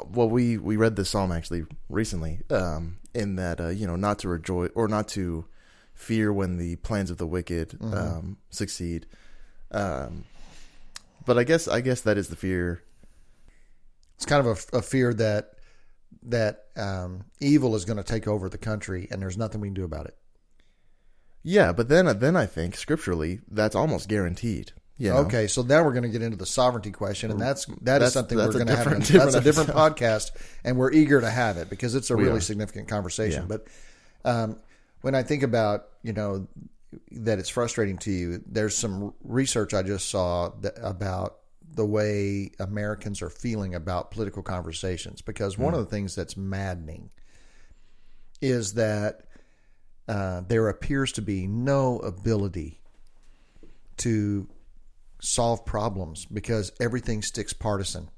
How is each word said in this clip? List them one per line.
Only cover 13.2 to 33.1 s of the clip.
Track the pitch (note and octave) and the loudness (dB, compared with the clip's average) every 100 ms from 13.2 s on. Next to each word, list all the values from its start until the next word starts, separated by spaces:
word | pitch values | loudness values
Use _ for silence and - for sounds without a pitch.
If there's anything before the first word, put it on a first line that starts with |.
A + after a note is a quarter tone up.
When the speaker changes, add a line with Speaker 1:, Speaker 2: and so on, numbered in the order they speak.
| - - - - - - - - - - | -20 -20 -20 -20 -20 -20 -20 -20 -20 -8
Speaker 2:
It's | - | 2
kind | D3 B2+ | 4 4
of | G2+ - | 0 0
a, | B2+ | -2
a | |
fear | - C3+ B2 | 0 2 2
that, | A2+ A2 G#2 - - - - - - - - | 4 2 2 -2 -14 -20 -20 -20 -20 -20 -16
that, | A#2 A#2 G#2+ - - - | -4 0 0 -2 -12 -8
um, | G2+ F#2+ F#2 F#2 F#2+ - | -4 -4 -6 -10 -14 -2
evil | C#3+ D3 B2+ A2 | 4 6 6 0
is | |
gonna | F2+ G#2+ | -2 -4
take | F#2+ A2+ G#2 | -2 -4 0
over | G#2 F#2 | -2 -2
the | - | -6
country | A2+ G#2 - F#2 F2+ | -4 -4 -4 -8 -6
and | G2 | -6
there's | F#2+ F#2 | -6 -4
nothing | A2 G#2+ | -4 -4
we | G2+ | -6
can | |
do | F#2+ | -4
about | F2+ D2+ D2+ | -6 -6 -10
it. | - - _ _ _ - _ _ _ - - - - | -16 -20 _ _ _ -20 _ _ _ -20 -20 -20 -12
Speaker 1:
Yeah, | D#3+ G3 B2 | 4 6 6
but | F2 A#2 | 4 6
then, | D#3+ F3 G2+ | 6 6 4
then | C3 | 4
I | F3+ A2 | 4 2
think | - E2+ - | 0 -4 -4
scripturally | - D#3 - E2+ D#2 F#2+ - | -2 -2 0 -2 -2 -4 -6
that's | G#2+ G#2+ G2+ | 0 2 2
almost | D3+ F#2+ G2 | 2 0 0
guaranteed. | G#2+ F2 F2 A#2 E2+ - - - - | 0 0 -2 -4 -4 -8 -18 -18 -4
You | A2 | 2
know? | B2+ | 4
Speaker 2:
Okay, | D3 A#2 G#2+ | 4 2 2
so | - | 0
now | B2 D3 | 4 6
we're | D#3 | 6
gonna | B2 A#2+ | 2 -2
get | A2 | -2
into | A2+ G#2 | -4 -4
the | A2+ | -4
sovereignty | - B2+ A#2+ G2+ | 2 2 2 -6
question, | F#2+ G2+ G2+ A2 | -6 -4 -4 -4
and | G#2 | -2
that's, | A#2+ C#3 - - | -2 -4 -6 -6
that | B2 C#3 | 2 6
is | B2 | 6
Speaker 1:
That's, | |
Speaker 2:
something | B2+ A#2+ A#2 | 4 0 2
Speaker 1:
that's | G#2+ | 2
Speaker 2:
we're | A#2 | 2
Speaker 1:
a | |
Speaker 2:
gonna | A#2 C#3+ | 4 4
have. | |
Speaker 1:
different, | C#3 G2+ G#2 | 4 4 8
Speaker 2:
That's | F3 C#3+ | 10 10
a | C3 | 8
Speaker 1:
different | B2+ D#3 D3+ | 6 6 4
Speaker 2:
different | |
Speaker 1:
episode. | D#3 D#3 D3+ | 6 6 6
Speaker 2:
podcast, | A#2 G#2+ - - - - | 2 2 0 -10 -12 -6
and | - B2+ | -2 2
we're | B2+ | 6
eager | D#3 D3 C#3 | 6 8 6
to | A2+ | 6
have | A#2 A2+ F2 | 2 0 0
it | E2 | -6
because | G2+ B2 | -4 -2
it's | C3 - | -2 2
a | A#2 | 4
Speaker 1:
We | |
Speaker 2:
really | B2 A2+ | 4 2
Speaker 1:
are. | |
Speaker 2:
significant | F#2 G#2 G#2 G#2+ - | 0 -4 -6 -8 -6
conversation. | G#2+ F#2 | -4 -4